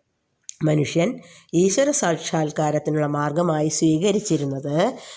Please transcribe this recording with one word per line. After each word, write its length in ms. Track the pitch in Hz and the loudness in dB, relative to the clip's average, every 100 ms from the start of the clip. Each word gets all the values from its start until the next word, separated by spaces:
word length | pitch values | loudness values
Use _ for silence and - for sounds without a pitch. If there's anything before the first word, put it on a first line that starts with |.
| _ _ _ _ - - | _ _ _ _ -20 -4
മനുഷ്യൻ 480 | 156 151 139 165 170 170 - - _ | 0 2 0 0 0 -2 -12 -20 _
ഈശ്വര 380 | 165 190 190 277 | 2 4 4 2
സാക്ഷാത്കാരത്തിനുള്ള 1160 | 285 185 160 - 165 151 147 151 151 160 151 147 | 2 0 -2 -2 -2 -2 0 0 0 0 0 0
മാർഗമായി 600 | 147 147 147 175 156 156 | -2 -2 0 0 0 0
സ്വീകരിച്ചിരുന്നത് 1080 | - 160 156 202 202 208 160 139 139 143 151 220 262 - | 2 2 2 2 0 0 -2 -2 -6 -2 0 0 -2 -12